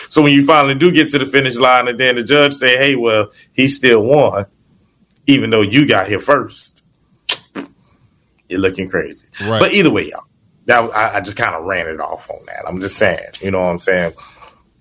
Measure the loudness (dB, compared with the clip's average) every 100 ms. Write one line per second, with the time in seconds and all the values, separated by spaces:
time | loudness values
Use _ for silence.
0 | -2 2 4 4 4 4 2 2 2 2
1 | 0 -2 0 0 0 0 2 4 0 -2
2 | 0 0 2 2 2 2 2 2 2 0
3 | 0 0 -2 _ _ -2 -2 2 2 4
4 | 4 4 2 0 -8 _ _ _ _ _
5 | _ _ 2 2 2 0 2 2 2 0
6 | 0 -4 0 0 0 -16 -20 _ _ _
7 | _ _ -8 -8 _ -16 -16 _ _ _
8 | _ _ _ _ -8 -2 -2 -4 -6 -6
9 | -6 -14 _ -12 -4 0 2 2 2 0
10 | -6 -14 -20 _ _ _ 0 0 2 -2
11 | -2 -4 -8 -6 -6 -4 -6 -6 -6 -8
12 | -10 -10 -14 -18 -16 -14 -10 -8 -8 -2
13 | -2 -2 -10 -10 -6 -2 -2 -2 -2 -2
14 | -2 -8 -20 -20 -20 _ _ _